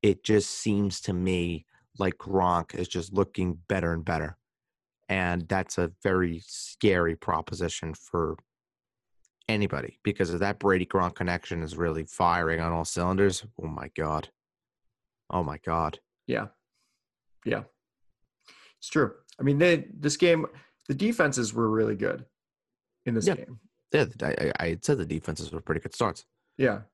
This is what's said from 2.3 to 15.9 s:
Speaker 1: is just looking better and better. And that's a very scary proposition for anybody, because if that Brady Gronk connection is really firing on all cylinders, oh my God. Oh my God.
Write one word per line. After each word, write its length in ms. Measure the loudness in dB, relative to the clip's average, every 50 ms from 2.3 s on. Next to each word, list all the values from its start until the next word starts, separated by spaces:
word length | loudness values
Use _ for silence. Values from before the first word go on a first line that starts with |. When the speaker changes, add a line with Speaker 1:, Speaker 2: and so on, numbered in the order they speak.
| 2 4 4 4 4 2 0 -2 -6
Speaker 1:
is 120 | -6 -6 -4
just 260 | -4 -6 -6 -2 0
looking 460 | 0 0 0 _ -4 -2 -2 -2 -6 -4 _
better 260 | -2 0 0 -2 -2
and 100 | -4 -2
better. 340 | -2 -2 -2 -2 -4 -8 _ _ _ _ _ _ _ _ _ _ _ _ _ _ _
And 380 | -2 0 0 0 -2 -2 -2 -2
that's 300 | -2 -2 -2 -2 -2 -2
a 140 | -2 -2 -4 _ -2
very 380 | 0 2 2 2 0 -2 -6 -10
scary 720 | -14 -14 -14 -14 -14 -12 _ 2 4 4 4 2 0 0
proposition 760 | -4 -2 -2 -2 -2 -2 -4 -6 -4 -4 -4 -4 -6 -8 -8 -10
for 440 | -10 -14 -6 -2 -2 -2 -2 -4 -8 _ _ _ _ _ _ _ _ _ _ _ _ _ _ _ _ _ _ _ _ _ -2
anybody, 520 | 0 0 0 0 -2 -4 -6 -8 -12 _ _
because 300 | -4 0 0 0 0 0
if 60 | 0
that 200 | 0 0 -2 2
Brady 260 | 4 4 4 4 2
Gronk 300 | 0 0 0 0 0 -2
connection 460 | -2 -2 -2 -2 -2 -4 -6 -6 -6 -6
is 140 | -8 -4 -2
really 260 | -2 -2 -2 -4 -6
firing 540 | -8 -2 2 2 4 4 2 2 0 0 0
on 100 | 0 0
all 140 | 0 -2 -2
cylinders, 600 | -4 -2 -2 0 0 2 4 4 2 2 0 -8 -12 _ -10
oh 60 | -10 -8
my 220 | -8 -8 -10 -10 _
God. 340 | -4 -4 -2 -2 -4 -4 -8 _ _ _ _ _ _ _ _ _ _ _ _ _ _ _ _ _ _ _ _
Oh 140 | -2 -2 -2
my 140 | -2 -6 -8
God. 400 | _ -2 0 0 0 -2